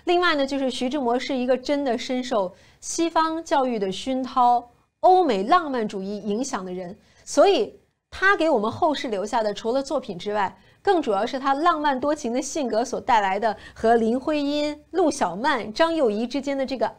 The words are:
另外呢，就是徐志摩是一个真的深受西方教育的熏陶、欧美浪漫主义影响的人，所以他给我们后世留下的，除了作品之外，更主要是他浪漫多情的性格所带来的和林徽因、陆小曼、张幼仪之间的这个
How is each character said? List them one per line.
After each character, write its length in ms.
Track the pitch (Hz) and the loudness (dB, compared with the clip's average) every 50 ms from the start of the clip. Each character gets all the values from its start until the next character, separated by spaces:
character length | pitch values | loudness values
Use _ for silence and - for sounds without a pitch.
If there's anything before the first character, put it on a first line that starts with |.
| _ | _
另 160 | 339 349 349 | 0 2 2
外 160 | 359 349 320 | 2 2 2
呢， 100 | 285 269 | 2 0
就 100 | 269 285 | -2 -2
是 140 | 269 277 262 | -2 -2 -2
徐 180 | 240 - 247 254 | -2 -4 -4 -4
志 120 | 254 302 | -2 -2
摩 180 | 262 233 240 247 | 0 0 0 0
是 180 | 247 - 285 | -2 -4 -4
一 100 | 254 247 | -2 0
个 120 | 247 262 247 | 0 0 0
真 260 | 254 - 285 285 285 | 0 -2 -2 -2 0
的 140 | 269 240 247 | -2 -2 -2
深 240 | - - 254 254 | -4 -4 -4 -4
受 320 | 247 247 254 214 190 180 - - _ _ _ _ | -4 -2 -2 -2 -2 -4 -6 -14 _ _ _ _
西 300 | - - - - 330 330 | -12 -8 -4 -2 -2 0
方 320 | 330 330 320 320 320 320 | 2 0 0 0 -2 -6
教 240 | 330 - 339 277 262 | -4 0 0 2 2
育 100 | 262 240 | 0 0
的 140 | 220 196 190 | -2 -2 -4
熏 320 | 185 - - 262 262 262 | -4 -4 -4 -4 -4 -4
陶、 480 | 262 254 - 262 247 240 240 240 240 - _ _ _ _ _ _ | -4 -2 2 2 4 4 4 2 0 -6 _ _ _ _ _ _
欧 240 | - 339 370 370 359 | 6 6 6 6 6
美 180 | 294 220 190 | 4 2 0
浪 260 | 196 233 349 359 339 294 | 2 4 2 2 2 0
漫 180 | 262 247 220 | -2 -2 -4
主 140 | 208 214 196 | -4 -4 -6
义 180 | 190 196 208 208 | -8 -8 -8 -6
影 240 | 185 214 202 220 269 | -4 -4 -4 -2 -4
响 200 | - - 202 185 | -4 -6 -8 -8
的 80 | 180 | -8
人， 240 | 180 185 180 175 - - _ _ _ _ _ | -10 -10 -10 -12 -14 -16 _ _ _ _ _
所 240 | - - 285 311 403 | 0 4 4 6 6
以 260 | 381 285 202 - - - _ _ _ _ _ _ | 6 4 0 -2 -6 -12 _ _ _ _ _ _
他 280 | - - 370 392 403 | -4 0 2 4 4
给 120 | 403 311 320 | 4 4 2
我 80 | 302 | 2
们 140 | 220 302 - | 2 0 -2
后 240 | - - 359 320 277 | -2 0 0 0 0
世 140 | - - 262 | 0 -4 -4
留 180 | 214 190 190 | -4 -4 -4
下 160 | 208 254 233 | -2 -2 0
的， 100 | 220 208 | 0 -2
除 200 | 202 - - 226 | -4 -4 -4 -2
了 100 | 247 277 | -2 -2
作 160 | 269 - 320 269 | -2 -2 -4 -4
品 180 | 269 - 185 | -4 -6 -10
之 160 | 175 - 202 | -8 -6 -4
外， 240 | 208 214 196 180 - - _ _ _ _ | -2 -2 -2 -4 -6 -10 _ _ _ _
更 220 | - 392 392 330 | 0 2 2 2
主 80 | 294 240 | 2 0
要 160 | 202 190 220 | 0 0 0
是 100 | 247 285 | -2 -4
他 160 | 262 269 277 | -2 -2 0
浪 280 | 269 277 320 349 339 302 | 0 2 2 2 2 2
漫 180 | 294 294 269 254 | 2 0 0 0
多 160 | 254 285 311 | 0 0 0
情 180 | 302 - 226 | -2 -2 -4
的 80 | 233 254 | -4 -4
性 280 | 262 - - 330 277 - | -4 -4 -4 -4 -2 -2
格 160 | 214 214 247 | 0 -2 -2
所 160 | - - 185 | -2 -4 -4
带 200 | - - 247 220 | 0 2 2 4
来 200 | 202 190 190 208 | 4 2 0 0
的 140 | 214 220 202 - - - - | 0 -2 -2 -4 -10 -18 -8
和 220 | - - 220 233 | -2 2 4 4
林 220 | 233 226 220 233 262 | 4 4 2 0 0
徽 220 | - 320 302 294 | -2 -2 -2 -2
因、 400 | 285 277 294 294 294 302 294 294 - _ | 0 -2 -2 -2 -2 -2 -4 -8 -12 _
陆 180 | - 339 359 302 | 0 2 2 2
小 240 | - - 233 180 170 | 2 0 -2 -4 -2
曼、 360 | 190 240 311 285 233 196 220 | -2 -2 0 0 -2 -4 -4
张 200 | 214 - 330 330 | -2 0 0 0
幼 160 | 330 320 277 226 | 2 2 2 2
仪 160 | 208 208 233 | 0 0 -4
之 160 | 233 240 285 | -4 -4 -6
间 160 | 269 277 277 | -4 -4 -4
的 80 | 269 269 | -4 -4
这 140 | 247 269 226 | -4 -4 -4
个 80 | 220 - - | -4 -4 -2